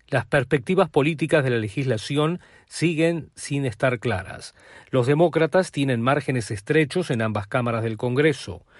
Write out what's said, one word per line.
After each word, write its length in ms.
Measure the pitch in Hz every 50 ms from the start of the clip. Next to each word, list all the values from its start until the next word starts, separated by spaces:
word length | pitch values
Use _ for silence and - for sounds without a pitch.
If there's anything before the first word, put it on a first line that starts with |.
| _ _
Las 180 | 143 123 -
perspectivas 600 | - - 143 127 - - 143 - - 190 180 185 160
políticas 540 | - 147 139 156 170 139 156 156 165 156 131
de 60 | 131
la 80 | 120
legislación 840 | 117 107 104 - 143 131 131 117 104 - - 139 143 151 160 175 175 - - - - _
siguen 640 | _ - - 160 175 165 147 165 165 170 165 131 - _
sin 320 | - - - 139 139 139
estar 320 | 127 - - - 131 123
claras. 560 | 107 - 123 104 90 90 - - - - - - _ - - - - - -
Los 160 | - 131 117
demócratas 640 | 127 147 151 175 165 - 165 160 156 - 185 185 -
tienen 300 | - 143 139 135 123 113
márgenes 500 | 117 131 143 160 - - 131 123 104 -
estrechos 580 | 113 98 - - 147 160 156 131 - 185 170 -
en 140 | 135 113 113
ambas 240 | 110 104 104 101
cámaras 340 | - - 127 120 120 117 113 113
del 140 | 113 110
Congreso 640 | 107 127 123 123 139 151 160 139 - - - - - - _ _